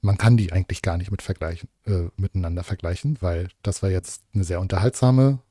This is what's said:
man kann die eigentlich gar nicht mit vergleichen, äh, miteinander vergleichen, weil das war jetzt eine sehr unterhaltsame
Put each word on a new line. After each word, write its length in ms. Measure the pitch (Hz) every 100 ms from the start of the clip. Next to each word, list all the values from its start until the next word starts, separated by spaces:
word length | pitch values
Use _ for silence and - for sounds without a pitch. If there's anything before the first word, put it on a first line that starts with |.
man 180 | 101 101
kann 180 | 113 120
die 160 | 95
eigentlich 300 | 87 90 92
gar 140 | - 87
nicht 140 | 92
mit 120 | 98
vergleichen, 460 | - 95 82 82 - _
äh, 200 | - 95 85 -
miteinander 480 | 98 95 85 85
vergleichen, 540 | 87 98 82 90 143 151
weil 280 | 90 85 90 _
das 200 | - 95
war 80 | 98
jetzt 320 | 92 - - _
eine 100 | 101
sehr 160 | 87 87
unterhaltsame 800 | 95 95 110 - 127 131 135 135 _